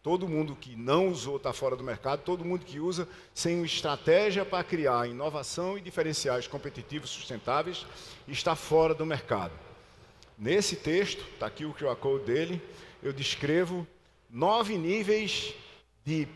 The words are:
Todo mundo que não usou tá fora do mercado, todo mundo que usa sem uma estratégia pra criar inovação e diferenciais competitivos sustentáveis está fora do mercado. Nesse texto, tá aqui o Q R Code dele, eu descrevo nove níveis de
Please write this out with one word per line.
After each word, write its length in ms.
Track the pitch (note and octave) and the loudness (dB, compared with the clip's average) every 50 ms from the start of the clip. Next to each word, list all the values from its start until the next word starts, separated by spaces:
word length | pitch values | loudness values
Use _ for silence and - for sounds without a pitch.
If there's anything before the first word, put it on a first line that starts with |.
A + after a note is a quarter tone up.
Todo 260 | _ D3+ F3 F#3 F#3+ F3+ | _ 2 2 2 2 0
mundo 260 | D#3 D#3 D#3 D3 C#3 | 0 0 0 -2 -4
que 220 | - - B2+ A#2+ | -12 -14 -14 -12
não 320 | A2+ A#2 B2+ C#3+ E3+ F#3+ F#3+ | -6 0 4 4 4 4 4
usou 300 | F3 C#3 A2 C3+ C#3+ C3+ | 0 -2 -4 -4 -4 -2
tá 120 | - - A#2 | -2 -4 -4
fora 200 | - C#3 C3 B2+ | 0 0 0 0
do 80 | B2 | 0
mercado, 380 | C3 C3 A2 - - C3+ C#3+ D3 | -4 -6 -6 -4 -2 -2 -2 -2
todo 240 | - - F3+ F3 E3 | -2 -2 -2 -2 -2
mundo 180 | F3 F3+ F3 | -2 -2 -4
que 160 | F3 - C3+ D3 | -4 -8 -8 -4
usa 300 | D#3+ F3+ F3+ E3+ F3 - - - - - _ | -4 -2 -2 -2 -4 -6 -8 -20 -20 -14 _
sem 220 | - - E3+ E3+ | -2 0 0 2
uma 80 | F3 E3+ | 2 0
estratégia 800 | D#3+ - - - D#3 C#3+ C3+ - D#3+ D#3+ F#3+ G#3 G#3+ F#3 G3+ F#3+ | 0 -2 0 0 0 -2 2 6 6 8 8 8 6 2 2 0
pra 180 | F#3+ F#3+ F3+ | 0 0 -2
criar 460 | E3+ - F3+ E3 D3+ C3+ B2 A#2+ A#2+ A#2+ | 0 0 0 2 4 4 4 4 2 0
inovação 680 | A#2+ B2 C#3+ D#3 D3 D3+ C3 - - E3+ F3 F#3 G3 G3+ | -2 -4 -4 -2 -2 -4 -6 -4 -4 -2 -2 -2 -4 -4
e 20 | |
diferenciais 680 | F3+ F3+ - F3 D#3 D#3+ D3+ - - C#3 B2 B2 B2 | -8 -6 0 0 0 2 0 0 2 2 2 0 0
competitivos 640 | - - C3+ - C#3+ - B2 A#2 - D3 D#3 - - | -4 -8 -8 -8 -8 -10 -10 -10 -8 -8 -8 -6 -8
sustentáveis 760 | - - - - C3 G#2+ - - B2+ D3 D#3 F3+ F3 - - - - - - - - - - - | -10 -10 -8 -8 -8 -6 -2 0 2 2 2 0 -6 -8 -10 -12 -14 -16 -16 -16 -16 -16 -12 -8
está 260 | C#3+ B2+ - F3 E3 | -6 0 2 0 0
fora 380 | - - - D#3 D#3+ D#3+ D#3 | 0 2 6 6 8 8 6
do 140 | D#3+ D3+ D#3 | 4 2 0
mercado. 460 | D#3+ D3+ B2 - - A#2 G2+ F2+ E2+ D#2 D2+ - - - - - - - - - - - - - - - | 0 0 -2 0 0 0 0 0 -4 -8 -12 -16 -18 -20 -20 -20 -20 -20 -20 -20 -20 -20 -20 -20 -20 -14
Nesse 400 | - G#2+ A#2+ E3+ G#3 G3+ - F#3 | -6 -2 2 2 2 2 2 -2
texto, 480 | - - D#3 D#3+ F#3 G3+ - - - - - - - | -2 -2 0 2 2 2 0 -2 -8 -10 -14 -8 -6
tá 80 | A2+ | -6
aqui 180 | G#2+ - - D3+ | -6 -6 -6 -8
o 80 | D3+ | -8
Q 140 | C#3 - D3 | -6 -2 -2
R 100 | C3+ A#2+ | -2 -2
Code 280 | - - C#3 C3+ C3+ G#2 | 0 0 0 0 0 2
dele, 380 | G#2+ B2 D3 E3 E3+ F3+ E3+ - - - - - - - - | 2 2 2 2 0 -2 -6 -6 -10 -16 -18 -18 -20 -20 -8
eu 100 | - C#3+ | -6 -6
descrevo 760 | C3+ C3+ C#3 - - - - D3 D#3 E3+ F3+ E3 F3+ F3+ E3 - - - _ _ _ _ _ _ | -4 -2 -2 -2 -2 -2 0 2 4 4 4 2 -2 -6 -6 -8 -14 -20 _ _ _ _ _ _
nove 460 | A#2 A#2+ D#3 F#3+ G#3+ A#3 A3+ G3+ A3 | -2 2 4 4 4 4 2 2 0
níveis 800 | F3+ D#3+ E3+ G3 A3 G3+ G3 G#3+ A3 G#3+ F#3+ - - - - - - - - - - _ _ _ _ _ | 0 2 2 2 2 4 4 4 4 4 0 -2 -2 -4 -6 -10 -12 -18 -20 -20 -20 _ _ _ _ _
de 220 | C#3 D#3+ D#3 D3 D3 - | -2 0 0 0 -2 0